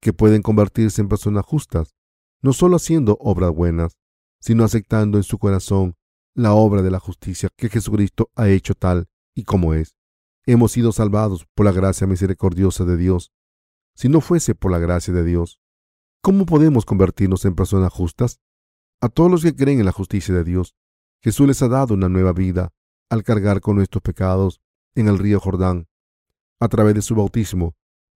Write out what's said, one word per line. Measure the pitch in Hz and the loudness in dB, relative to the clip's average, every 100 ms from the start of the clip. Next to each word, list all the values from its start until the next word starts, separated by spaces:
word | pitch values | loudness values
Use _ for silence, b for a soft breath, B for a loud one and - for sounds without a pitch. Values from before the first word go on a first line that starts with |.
que | - | -4
pueden | 82 107 107 | 2 4 4
convertirse | 110 107 104 - 110 - | 2 0 0 0 -2 0
en | 101 | -4
personas | 104 104 104 - | -2 -2 -4 -2
justas, | 151 - 82 78 _ _ _ _ _ | -6 -4 -6 -6 _ _ _ _ _
no | 135 | -2
solo | 127 180 175 | 2 2 2
haciendo | - 160 110 104 | 0 0 2 0
obras | 110 90 90 | 0 0 0
buenas, | 80 87 82 85 _ _ _ _ _ | 0 0 0 -4 _ _ _ _ _
sino | - 113 | 0 2
aceptando | 110 113 - 110 104 104 | 2 0 -2 0 2 0
en | |
su | 98 104 | -2 -2
corazón | 104 95 - 98 92 - _ _ _ | -2 -2 0 -2 -2 -6 _ _ _
la | - 110 | -2 2
obra | 107 110 101 | 4 4 2
de | 92 | 0
la | 92 | -2
justicia | 95 - - 87 98 - | -8 -12 -12 -8 -8 -6
que | 113 | -6
Jesucristo | 113 107 104 101 - - - | -4 -4 -2 -4 -2 -6 0
ha | 104 | 2
hecho | 98 - | 2 0
tal | - 92 90 87 _ _ | -4 -2 -2 -4 _ _
y | - | -14
como | 104 98 82 | -4 0 0
es. | 78 78 _ _ _ _ _ | -2 -4 _ _ _ _ _
Hemos | - 117 113 | 2 4 4
sido | 120 117 | 2 -2
salvados | 113 104 107 107 90 - | 0 0 0 -2 -6 -10
por | - 104 | 0 0
la | |
gracia | 92 95 - 95 | 2 0 0 -2
misericordiosa | 90 95 92 95 85 95 - | 0 -2 -2 -2 0 0 0
de | 90 85 | -2 0
Dios. | 92 90 - _ _ _ _ _ _ | 0 0 -4 _ _ _ _ _ _
Si | - 131 | -4 2
no | 156 | 2
fuese | - 170 - | 2 -2 0
por | - 98 | -4 -2
la | 85 | -2
gracia | 85 87 - | 0 -2 -2
de | 87 | -2
Dios, | 85 85 85 _ _ _ _ _ _ _ | 0 -2 -4 _ _ _ _ _ _ _
¿cómo | 190 196 175 | 0 0 2
podemos | 151 156 123 | 4 4 2
convertirnos | - 98 92 - 95 92 | 0 0 0 2 -2 0
en | 101 85 | -2 -2
personas | 92 98 92 | -2 0 -2
justas? | - 87 - 123 - _ _ _ _ _ - | -2 -8 -4 -6 -6 _ _ _ _ _ -8
A | 120 | -6
todos | - 180 | 2 2
los | 175 | 4
que | 165 127 | 0 0
creen | 139 135 | 0 2
en | 98 | 0
la | |
justicia | 92 92 101 - | -2 -6 -6 -2
de | 90 | -2
Dios, | 82 90 90 _ _ _ _ _ | -2 -4 -6 _ _ _ _ _
Jesús | - - 139 | -4 2 2
les | 135 | 2
ha | 123 | 0
dado | 131 127 | 0 0
una | 98 92 | 0 0
nueva | 92 92 | 2 0
vida | 90 92 90 87 _ _ _ - | 0 -2 -2 -6 _ _ _ -6
al | 113 | -6
cargar | - 107 101 98 | -2 0 0 0
con | 110 | 0
nuestros | 101 95 101 | 0 0 -4
pecados | - - 92 95 95 - _ _ _ | -8 -4 -2 0 -2 -4 _ _ _
en | - 107 | -2 0
el | 98 | 2
río | 101 101 | 2 0
Jordán, | - 90 92 87 82 _ _ _ _ _ _ - | 0 -2 -2 -2 -8 _ _ _ _ _ _ -6
a | 117 | -2
través | 110 107 | 2 2
de | 107 | 2
su | - 110 | 0 -2
bautismo, | 98 117 104 92 82 - _ _ _ | -2 -2 -4 -4 -6 -8 _ _ _